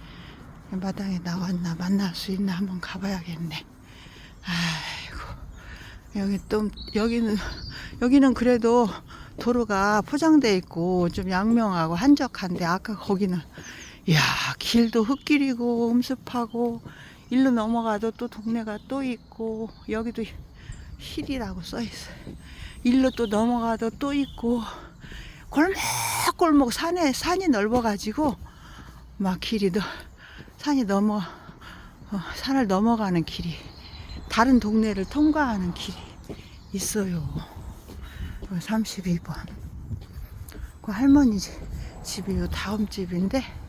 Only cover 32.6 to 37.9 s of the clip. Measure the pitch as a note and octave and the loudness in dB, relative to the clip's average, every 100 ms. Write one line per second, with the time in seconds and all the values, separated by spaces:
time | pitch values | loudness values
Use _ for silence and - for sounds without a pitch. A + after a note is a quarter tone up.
32.6 | G#3+ F#3+ A3 A3+ G3+ F3 D#3 - F3 D#3+ | 4 4 4 4 2 2 0 -4 -6 -6
33.6 | - - - - - - - - B3 B3+ | -12 -18 -18 -16 -14 -14 -4 2 6 6
34.6 | G#3 A3 A3 G3 F#3 C#4+ D4+ D4+ C4+ G#3 | 6 2 2 0 -2 4 4 4 2 0
35.6 | F3+ E3+ - F3 - - - G#3 - - | -2 -4 -8 -10 -14 -18 -14 -14 -14 -20
36.6 | - G3 - G#3+ F#3+ F3 C#3+ D3 D#3 - | -10 -6 -4 -2 -2 -2 -4 -6 -10 -14
37.6 | - - - | -14 -14 -16